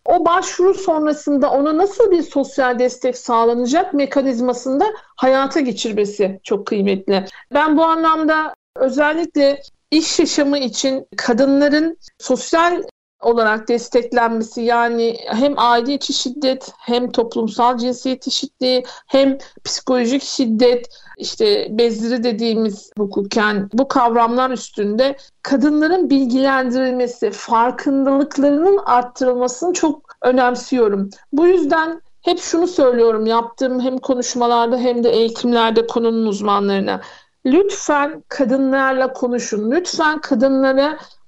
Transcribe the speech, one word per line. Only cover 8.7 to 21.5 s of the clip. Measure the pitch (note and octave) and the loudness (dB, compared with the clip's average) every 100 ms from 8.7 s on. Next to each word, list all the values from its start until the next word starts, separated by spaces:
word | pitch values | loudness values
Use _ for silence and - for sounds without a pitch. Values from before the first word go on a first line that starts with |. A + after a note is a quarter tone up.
| - | -4
özellikle | C4 B3+ D4 E4 E4+ D4 C#4 C#4+ - _ _ | -2 2 0 0 -2 2 2 0 -8 _ _
iş | D#4 D#4+ - | -2 0 0
yaşamı | D#4+ - C#4+ C#4+ | 0 0 0 0
için | B3+ - C4+ C4 - G3+ | -2 -4 -4 -4 -6 -6
kadınların | - A#3 C#4 C#4 D4 D4+ E4 E4 - - | -2 2 4 4 2 2 0 -4 -14 -10
sosyal | - B3 - E4 F4 F4 - - _ _ | -4 -4 0 0 2 0 -6 -16 _ _
olarak | A#3 A#3 A3 A3 A3 | 0 2 2 0 -2
desteklenmesi, | A#3+ - B3 A#3+ A#3+ A#3 A3+ A3 B3 | -4 0 -2 0 2 2 0 -6 -4
yani | A#3 A#3 A#3 A#3 A3+ A3+ - | 0 2 2 0 -2 -2 -4
hem | A3 C#4+ - | 0 0 2
aile | A#3 A#3+ A#3 | 2 2 0
içi | C#4+ - | -4 -4
şiddet, | - B3+ C#4+ C4+ C4 - - | -4 -6 -2 -2 -2 -6 -12
hem | - A#3+ B3 | -4 -2 0
toplumsal | - A#3 A#3+ A3 G3+ A#3+ B3 | -2 -2 -2 -4 0 0 2
cinsiyet | B3 B3 C4 B3+ C4+ | -2 -4 -4 -6 -6
eşitliği, | - C4+ - B3+ B3+ B3 - - | -6 -8 -4 -2 -2 -4 -12 -2
hem | C4+ C4+ C4+ - - | 2 2 0 -8 -16
psikolojik | - - - B3 A#3 C4+ | -10 -6 -2 0 0 -2
şiddet, | - - A3+ A3 B3 A#3+ - - - - | -4 -4 -2 2 2 2 -4 -18 -20 -14
işte | F3+ - G#3+ | -10 -2 0